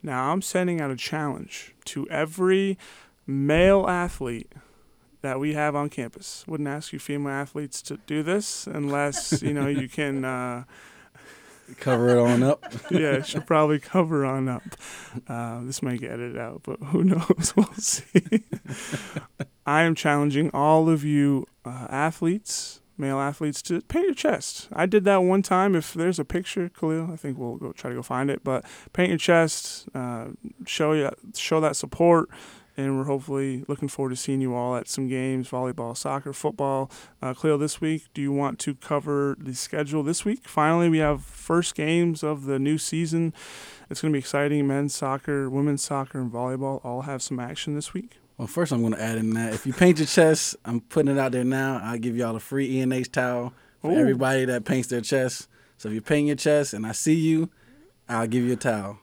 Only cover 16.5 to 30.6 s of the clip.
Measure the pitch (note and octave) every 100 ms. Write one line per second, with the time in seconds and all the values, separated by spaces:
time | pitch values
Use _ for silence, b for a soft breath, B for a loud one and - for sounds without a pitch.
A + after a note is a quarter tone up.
16.5 | - - - C#3 E3+ F3+ F3 E3 F#3 E3
17.5 | - G#3 - - - - F#3+ - G#3+ -
18.5 | - - C3 B D#3 B B B _ -
19.5 | _ - D3+ E3 D#3+ D#3+ D3 D3 C#3 D3+
20.5 | C#3 D3 D#3+ D#3+ D#3+ D3 D3 C#3+ C3+ -
21.5 | _ B2 B2+ A#2+ C3+ D#3 D#3+ E3 G3 -
22.5 | - - - _ - C#3 C3+ C#3 C#3+ D#3
23.5 | C#3+ - F3 - E4 F#4+ C#4+ D4+ G#3+ -
24.5 | - - - F3+ G#3+ F#3+ G3 F3+ F#3+ F#3+
25.5 | F#3 G3 F3+ D3+ F3+ E3+ F3 D3 F3 F#3
26.5 | - F3 - D#3+ D#3+ E3 D#3+ C#3+ C3 A#2+
27.5 | - A#2+ - B2+ B2 B2 B2+ C#3 C#3 -
28.5 | C3 - B B - F3+ E3+ - E3+ D#3+
29.5 | - - - - C3+ B2 A#2 A2+ - -
30.5 | -